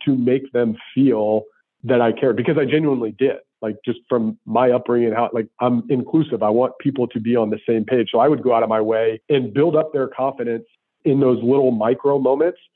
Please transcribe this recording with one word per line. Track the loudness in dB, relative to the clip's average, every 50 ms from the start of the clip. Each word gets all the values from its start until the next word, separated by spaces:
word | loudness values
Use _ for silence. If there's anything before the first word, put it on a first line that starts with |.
| -2
to | 0 0
make | 2 2 0 0 0 -2 -4 -2
them | -2 -2 -2 -2 -6 -10 -6 -2
feel | 2 2 2 2 2 0 0 0 -2 -2 -6 _ _ _ _ _ _ -4
that | 0 2 2
I | 2 2 0
cared, | 0 0 0 0 0
because | 0 0 0 0
I | 0
genuinely | 0 0 0 0 0 -2 -2 -4 -6
did. | -4 -2 -2 -2 -2 -4 -10 _ _ _
Like, | -8 -8 -8 -6 -8
just | -8 -8 -8 -6 _
from | -2 -2 -2 -2 -4 -8 _
my | -4 0 2 2 2
upbringing, | 2 0 0 0 0 0 0 0
how, | 0 -2 -2 -2 -2
like, | -6 -6 -6 _ -4
I'm | -2 0 0 -2 0 -2
inclusive. | -2 -2 -2 0 0 0 0 0 -2 -2
I | 0 0
want | 2 2 0 0 -2 -4
people | -6 -4 -2 -2 -4 -4
to | -4 -6
be | -2 0 0
on | 0 0 0
the | -2 -4 -2 -2
same | -2 -2 0
page. | 0 0 0 0 0
So | 2 2
I | 2 2
would | 2 2
go | 0 0 2
out | 2 2
of | 0
my | 0 0
way | 0 0 0 0 0 0 -2 -4 -4 -2
and | -2 -2 -2 -2 0
build | 0 0 2 2
up | 0 0 0
their | -2 -4 -4 -4
confidence | -4 -4 -4 -4 -4 -4 -6 -4 -4 -6 -8 -12 _ _ _ _ _ _ _
in | 0 2 2
those | 4 2 2 2 2
little | 2 2 4 4 2
micro | 2 2 0 0 0 0 0 0 0 2
moments | 2 2 2 2 0 -2 -2 -6 _ _ _